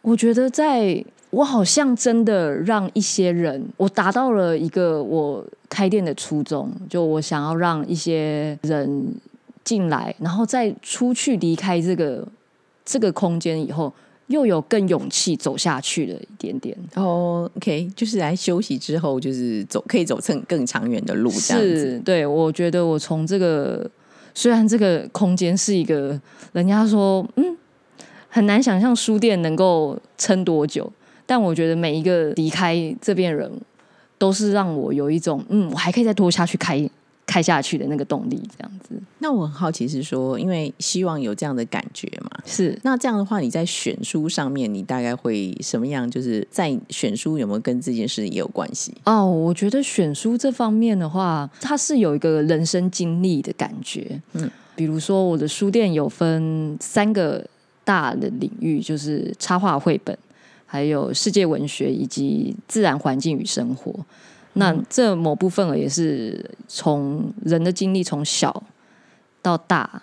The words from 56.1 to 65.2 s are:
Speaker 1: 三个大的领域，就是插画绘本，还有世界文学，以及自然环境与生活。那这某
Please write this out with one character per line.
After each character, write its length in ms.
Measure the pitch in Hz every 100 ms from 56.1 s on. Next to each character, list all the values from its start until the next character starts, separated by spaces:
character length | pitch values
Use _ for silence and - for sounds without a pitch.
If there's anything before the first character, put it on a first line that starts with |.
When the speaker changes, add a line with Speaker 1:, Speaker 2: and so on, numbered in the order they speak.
| - 170 160 160 160 156 151
Speaker 1:
三 320 | - 220 208
个 340 | 202 160 - - _ _ _
大 320 | - 190 135 127
的 140 | 135 -
领 100 | - -
域， 180 | 156 151
就 160 | 170 156
是 360 | 147 147 - -
插 220 | - 180
画 180 | 190 139
绘 220 | 170 143
本， 140 | - 101 _ _ - - _
还 180 | 139
有 300 | 147 147 135
世 160 | 127 220
界 160 | 196 175
文 220 | 139 147
学， 240 | - 139
以 140 | 131 135
及 500 | - 139 143 - - -
自 140 | 220
然 160 | 190 139
环 220 | 147 131
境 180 | 160 143
与 60 |
生 320 | - - 120 131
活。 180 | - - 160 - - - -
那 220 | 196 190 160 -
这 260 | - 233
某 200 | 175